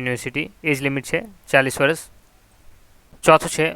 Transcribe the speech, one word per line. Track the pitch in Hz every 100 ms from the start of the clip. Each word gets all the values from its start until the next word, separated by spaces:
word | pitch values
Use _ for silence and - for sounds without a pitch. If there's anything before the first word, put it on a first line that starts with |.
university. | 127 123 131 139 160 - 160
એજ | 139 139
લિમિટ | 139 -
છે | 165 220 - -
ચાલીસ | 139 131 -
વર્ષ. | 139 160 - - _ _ _ _ - - - _ _ -
ચોથું | - 156 170 -
છે | 160